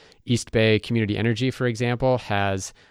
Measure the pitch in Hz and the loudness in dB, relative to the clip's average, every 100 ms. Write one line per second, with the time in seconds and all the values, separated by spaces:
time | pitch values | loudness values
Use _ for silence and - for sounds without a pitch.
0 | - _ - 117 - 117 110 107 - 117 | -20 _ -2 -2 0 2 4 2 2 0
1 | 104 101 113 110 131 - 127 113 120 120 | 0 0 0 0 -2 -2 -2 -2 -2 0
2 | 131 127 - 101 101 98 - - _ | 0 0 0 -2 0 -2 -6 -14 _